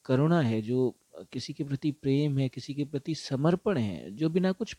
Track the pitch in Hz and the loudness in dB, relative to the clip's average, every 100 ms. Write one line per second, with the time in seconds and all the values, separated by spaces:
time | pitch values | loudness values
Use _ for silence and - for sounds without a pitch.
0 | - 131 156 170 123 110 107 127 127 - | 0 2 4 4 2 0 0 2 0 -2
1 | _ 76 92 131 - 143 139 139 151 139 | _ -20 -12 -10 -8 -8 -4 -2 -2 -2
2 | 139 139 147 135 131 - - 139 147 147 | 0 2 2 2 -2 -4 -10 -6 -6 -6
3 | - 156 - 131 151 180 220 165 107 80 | -6 -8 -4 0 2 2 2 0 0 -4
4 | 69 104 160 175 185 190 214 | -8 -2 0 2 0 0 -6